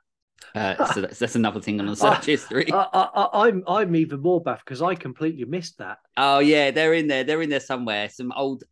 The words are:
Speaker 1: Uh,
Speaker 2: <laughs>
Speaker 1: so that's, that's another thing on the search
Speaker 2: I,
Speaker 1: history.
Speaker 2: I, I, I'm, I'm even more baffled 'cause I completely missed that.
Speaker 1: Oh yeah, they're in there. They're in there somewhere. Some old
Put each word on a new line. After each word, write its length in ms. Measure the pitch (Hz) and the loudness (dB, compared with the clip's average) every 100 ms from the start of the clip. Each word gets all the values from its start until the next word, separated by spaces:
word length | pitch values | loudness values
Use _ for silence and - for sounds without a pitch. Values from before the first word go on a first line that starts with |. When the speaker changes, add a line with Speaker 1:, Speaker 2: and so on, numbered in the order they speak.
| _ _ _ _ - | _ _ _ _ -12
Speaker 1:
Uh, 320 | 107 101 92 - | -6 -4 -2 -2
Speaker 2:
<laughs> 80 | |
Speaker 1:
so 80 | - | -2
that's, 160 | 95 - | -4 -4
that's 180 | 117 117 | -4 0
another 260 | 110 107 | 0 -2
thing 180 | 101 104 | -4 -4
on 60 | 101 | -4
the 80 | 104 | 0
search 320 | 107 98 - | 2 2 2
Speaker 2:
I, 40 | |
Speaker 1:
history. 400 | 147 - 123 - | -2 0 -2 0
Speaker 2:
I, 120 | 190 190 | 0 0
I, 540 | 185 190 - 202 214 226 | 0 0 0 0 4 4
I'm, 160 | 190 185 | 2 0
I'm 280 | 190 202 165 | 0 2 0
even 240 | 160 143 | 0 -2
more 220 | 156 180 | 0 2
baffled 240 | 165 113 - | 0 -6 -8
'cause 160 | 131 | -4
I 120 | 170 | -2
completely 520 | 185 131 127 156 160 117 | -2 -8 -6 -4 -4 -6
missed 320 | 175 165 - | -8 -8 -14
that. 180 | 95 95 _ - | -14 -16 _ -2
Speaker 1:
Oh 220 | 139 139 | 2 4
yeah, 320 | 147 151 139 | 6 6 4
they're 220 | 135 160 | 4 4
in 140 | 165 151 | 4 2
there. 160 | 131 | 0
They're 180 | 131 156 | 0 -2
in 80 | 160 | 0
there 120 | 139 | -2
somewhere. 480 | - 131 120 104 104 | -4 -6 -4 -4 -4
Some 240 | - 123 | -8 -10
old 300 | - 139 131 - | -4 -4 -6 -6